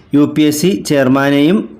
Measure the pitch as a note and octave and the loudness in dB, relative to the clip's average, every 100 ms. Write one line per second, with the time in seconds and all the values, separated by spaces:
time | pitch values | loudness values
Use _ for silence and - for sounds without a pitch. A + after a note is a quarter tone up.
0 | _ C#3+ D3 D3 D3+ D3 F3+ G3+ - C#3+ | _ 0 0 0 0 0 -2 -2 -2 0
1 | B2+ C3+ C#3 C#3+ D3 G#3 - | 2 0 0 2 2 0 -4